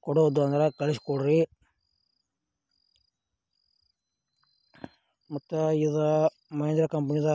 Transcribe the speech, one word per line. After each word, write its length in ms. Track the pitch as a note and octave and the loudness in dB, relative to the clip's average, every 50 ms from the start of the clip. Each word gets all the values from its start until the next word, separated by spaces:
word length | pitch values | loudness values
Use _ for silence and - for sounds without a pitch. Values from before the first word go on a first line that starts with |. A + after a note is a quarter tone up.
ಕೊಡೋದು 420 | - - D3 D#3 D#3+ D3+ C#3 D3 C#3+ | -6 -2 2 2 2 2 2 2 0
ಅಂದ್ರೆ 200 | C#3 C#3 C#3+ D3+ D#3 - _ | 0 2 2 0 0 0 _
ಕಳಿಸ್ಕೊಡ್ರಿ. 600 | C#3+ D3 D3+ B2 _ - C#3 C#3 C3+ C#3+ D3+ E3 E3 - _ _ _ _ _ _ _ _ _ _ _ _ _ _ _ _ _ _ _ _ _ _ _ _ _ _ _ _ _ _ _ _ _ _ _ _ _ _ _ _ _ _ _ _ _ _ _ _ _ _ _ _ _ _ _ _ _ _ _ _ _ _ _ _ _ - - - _ _ _ _ _ _ _ _ | -4 -4 -4 -4 _ -6 -4 -4 0 2 2 2 2 0 _ _ _ _ _ _ _ _ _ _ _ _ _ _ _ _ _ _ _ _ _ _ _ _ _ _ _ _ _ _ _ _ _ _ _ _ _ _ _ _ _ _ _ _ _ _ _ _ _ _ _ _ _ _ _ _ _ _ _ _ _ _ _ _ _ -20 -20 -20 _ _ _ _ _ _ _ _
ಮತ್ತು 280 | D3+ C#3+ _ _ - D#3 D#3 D#3 D#3+ D3+ | -10 -10 _ _ -4 -2 0 0 0 0
ಇದು 260 | D3+ D3+ D3 D#3 D3+ D3+ D#3 D#3 D#3 D#3 - _ _ _ D#3 D3 | 0 0 0 0 0 0 2 2 2 0 -2 _ _ _ -8 -4
ಮಹೇಂದ್ರ 280 | D3 D3+ D#3 D#3 D#3+ | -2 -2 2 2 0
ಕಂಪ್ನಿದ 420 | D#3 - D#3 C#3+ C#3 D3 D3+ D3 D#3 D3+ | 0 0 -2 -2 -2 -2 0 0 0 0